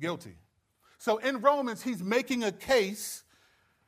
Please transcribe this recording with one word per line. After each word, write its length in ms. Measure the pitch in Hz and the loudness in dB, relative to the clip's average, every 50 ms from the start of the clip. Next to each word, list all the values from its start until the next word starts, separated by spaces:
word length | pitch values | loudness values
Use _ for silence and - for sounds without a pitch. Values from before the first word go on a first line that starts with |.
guilty." 360 | 147 170 175 147 - 110 87 85 _ _ _ _ _ _ _ _ _ _ _ - | -6 -6 -6 -6 -8 -16 -20 -20 _ _ _ _ _ _ _ _ _ _ _ -6
So 180 | - 233 214 220 | -2 0 0 0
in 240 | 226 262 277 240 | 0 -2 0 2
Romans, 420 | 202 285 294 285 262 240 220 - - | 4 4 4 4 2 -2 -4 -4 -4
he's 180 | 254 240 170 | -6 -6 -4
making 420 | 180 190 226 254 262 - 269 247 226 | -2 0 0 0 2 0 -2 -2 -2
a 80 | 202 | -2
case 720 | 175 - - - 269 247 196 190 208 - - - - - - _ _ _ _ _ _ _ _ _ _ _ _ | -4 -4 0 2 4 4 4 2 -2 -8 -10 -12 -12 -14 -16 _ _ _ _ _ _ _ _ _ _ _ _